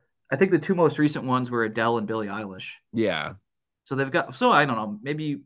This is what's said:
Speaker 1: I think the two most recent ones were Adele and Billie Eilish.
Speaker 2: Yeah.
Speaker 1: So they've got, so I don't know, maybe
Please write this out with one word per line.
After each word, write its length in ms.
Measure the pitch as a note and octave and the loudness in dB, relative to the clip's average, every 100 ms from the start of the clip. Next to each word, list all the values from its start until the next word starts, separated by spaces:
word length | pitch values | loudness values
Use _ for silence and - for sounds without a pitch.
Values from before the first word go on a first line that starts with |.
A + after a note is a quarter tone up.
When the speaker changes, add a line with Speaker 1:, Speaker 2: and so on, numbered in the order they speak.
| _ _ _ | _ _ _
Speaker 1:
I 40 | C3+ | -4
think 140 | F#3+ | 0
the 80 | E3+ | 0
two 160 | - F3 | 2 4
most 220 | D#3 C3+ | 4 4
recent 280 | D3+ D3+ A#2+ | 2 0 0
ones 260 | B2+ B2 | 0 0
were 120 | A#2+ A2 | -2 -2
Adele 320 | A2 A2+ A#2 | 0 2 2
and 100 | G#2 | 0
Billie 200 | A2 G#2 | -4 -4
Eilish. 440 | G2+ G2+ F#2+ - - _ | -6 -8 -12 -14 -18 _
Speaker 2:
Yeah. 400 | A2+ G#2+ D#2+ D2+ - _ _ _ _ - | -2 0 0 -4 -10 _ _ _ _ -6
Speaker 1:
So 80 | C3+ | -4
they've 140 | C3+ | 0
got, 240 | E3+ - C3+ | 0 -2 0
so 140 | B3 | 4
I 140 | E3 C#3+ | 6 4
don't 100 | A2+ | 0
know, 220 | G#2+ G#2 | -4 -6
maybe 380 | C3 D3+ D#3 C#3+ | -6 -4 -4 -6